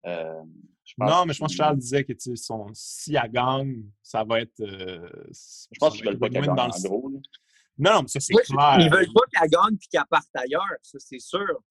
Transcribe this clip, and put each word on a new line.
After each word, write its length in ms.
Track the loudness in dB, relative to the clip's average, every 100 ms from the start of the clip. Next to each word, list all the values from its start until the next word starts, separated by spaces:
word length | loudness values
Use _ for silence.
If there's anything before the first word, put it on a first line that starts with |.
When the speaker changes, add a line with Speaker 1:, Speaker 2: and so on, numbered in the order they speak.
| -8
Speaker 1:
Euh, 360 | -8 -8 -12 -16 -20 -20 _
je 100 | -20 -4
pense 120 | 2
Speaker 2:
Non, 160 | 2 2
mais 80 |
je 60 | -2
pense 120 | -6
que 40 | 0
Speaker 1:
qu'ils 80 |
Speaker 2:
Charles 140 | 2 2
disait 260 | 0 -2
que, 100 | -2
tu 60 | -10
sais, 160 | -10 -12
son, 320 | -10 -12 -12
si 420 | -16 -16 -14 -4 -2
elle 160 | -2
gagne, 520 | -2 0 -2 -4 -8 -14 _
ça 200 | -8 -6
va 180 | -2 -2
être, 180 | -4 -10
euh, 480 | -10 -8 -10 -12 -14 -18 -20
Speaker 1:
Je 480 | -20 -20 -20 -20 0
pense 140 | 0
Speaker 2:
ça 40 | 0
Speaker 1:
qu'ils 80 | -4
Speaker 2:
va 60 |
Speaker 1:
veulent 40 | -2
Speaker 2:
être 40 |
Speaker 1:
pas 100 | -2
qu'elle 120 | -2
Speaker 2:
win-win 140 | 0 0
Speaker 1:
gagne, 0 |
Speaker 2:
dans 120 | 0
le 60 |
Speaker 1:
en 20 | -4
Speaker 2:
s- 80 |
Speaker 1:
gros, 260 | -4 -4 -6
là. 100 | -12 -16 _ _ _ _ 0
Speaker 2:
Non, 160 | 4
non, 80 | 4
mais 40 | 2
ça, 120 | -6
c'est 140 | 2 4
Speaker 3:
Oui, 60 | 4
Speaker 2:
clair. 320 | 4 6 8
Speaker 3:
ils 100 | 6
veulent 220 | 6 6
pas 80 | 4 4
qu'elle 160 | 0 2
gagne 280 | 4 2 0
puis 100 | -2
qu'elle 140 | -4 0
parte 200 | -2 -2
ailleurs, 280 | -8 -4 -4 -4 -8
ça, 160 | -14 -20
c'est 200 | -18 -18
sûr. 400 | -8 -6 -4 -6 _